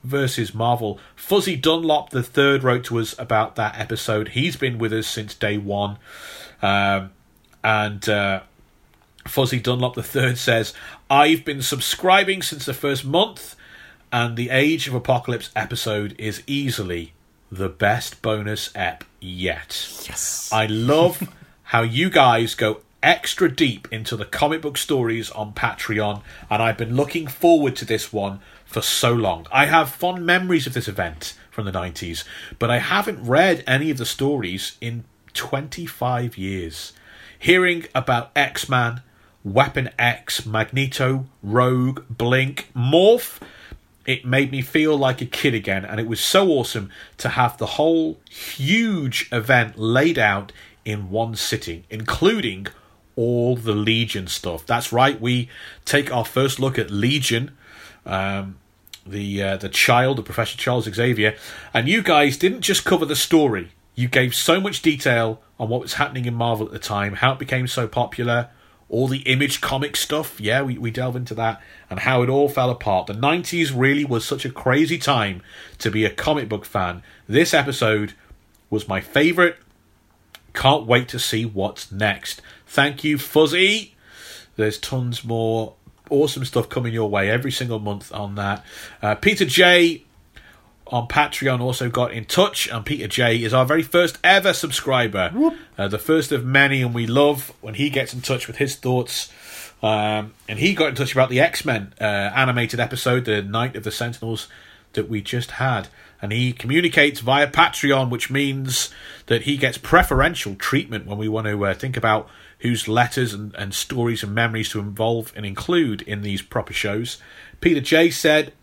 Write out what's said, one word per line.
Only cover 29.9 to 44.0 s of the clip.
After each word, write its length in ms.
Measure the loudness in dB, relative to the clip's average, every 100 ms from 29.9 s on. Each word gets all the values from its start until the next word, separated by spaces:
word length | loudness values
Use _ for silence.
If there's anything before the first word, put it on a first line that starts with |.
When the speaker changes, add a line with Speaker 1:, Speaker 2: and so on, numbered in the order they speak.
Speaker 1:
fond 340 | -2 -4 -2
memories 440 | 2 2 2 0 0
of 60 |
this 120 | -4 -4
event 480 | -4 -6 -6 -14 -16 -14
from 140 | -8
the 80 | -4
nineties, 520 | -4 -6 -8 -8 -10 -12 -16 -16 -4
but 100 | 0
I 80 | 2
haven't 480 | 2 0 0 -6 2
read 380 | 6 6 2 2
any 240 | 0 0
of 80 | -2
the 80 | -4
stories 680 | -2 0 0 -4 -6 -8 -10
in 220 | -10 -10 -12 _ _
twenty-five 1040 | -8 -4 -4 -6 -10 -12 -4 -2 0 -4 -6
years. 540 | -6 -6 -8 -10 -14 -18 -20 -20 -20 -2
Hearing 460 | 4 6 6 0 -2
about 360 | -2 0 0 0
X-Man, 680 | 0 0 -2 0 2 2 -4 -14 _ _ _
Weapon 460 | 0 2 2 0 -4 0
X, 480 | 0 0 -6 -8 -2
Magneto, 800 | -2 0 -2 -2 0 0 0 -4 _
Rogue, 600 | 0 2 4 4 0 -2 -10
Blink, 640 | -4 2 2 0 -6 -8
Morph, 640 | -2 4 6 8 6 0 -14 -20 -20 -20 -20 _ _